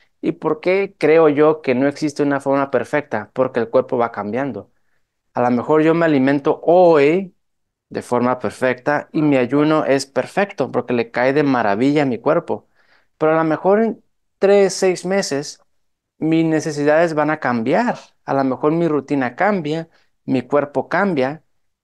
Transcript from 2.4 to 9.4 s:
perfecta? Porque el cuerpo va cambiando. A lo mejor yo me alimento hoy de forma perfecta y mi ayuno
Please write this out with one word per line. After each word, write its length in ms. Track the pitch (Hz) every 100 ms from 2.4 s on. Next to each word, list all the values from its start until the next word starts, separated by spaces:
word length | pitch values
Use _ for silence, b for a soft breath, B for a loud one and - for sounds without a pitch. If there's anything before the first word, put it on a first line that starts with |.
| 139 139 139
perfecta? 580 | 123 113 147 143 107 104
Porque 260 | - 127 123
el 100 | 113
cuerpo 280 | 131 123 123
va 140 | 117
cambiando. 600 | - 104 117 139 101 - _ _ _ _ _ _ 120
A 40 |
lo 100 | 123
mejor 320 | 120 110 156
yo 100 | 156
me 120 | 165 165
alimento 540 | 143 135 143 151 -
hoy 720 | - 180 175 156 143 180 185 - _ _ _ _ _
de 120 | -
forma 380 | - 123 123 123
perfecta 680 | 101 - 131 123 - 147 -
y 100 | 165
mi 160 | 151
ayuno 480 | 135